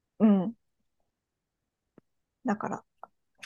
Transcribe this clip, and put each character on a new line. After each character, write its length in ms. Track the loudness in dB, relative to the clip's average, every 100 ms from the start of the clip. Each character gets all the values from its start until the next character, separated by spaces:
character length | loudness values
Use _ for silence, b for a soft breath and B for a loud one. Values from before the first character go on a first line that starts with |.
| _ _
う 80 | 4
ん。 260 | 4 0 -8 _ _ _ _ _ _ _ _ _ _ _ _ _ -20 _ _ _ _ -6
だ 100 | -6
か 140 | -6
ら、 140 | -10 -14 _ -20 _ _ _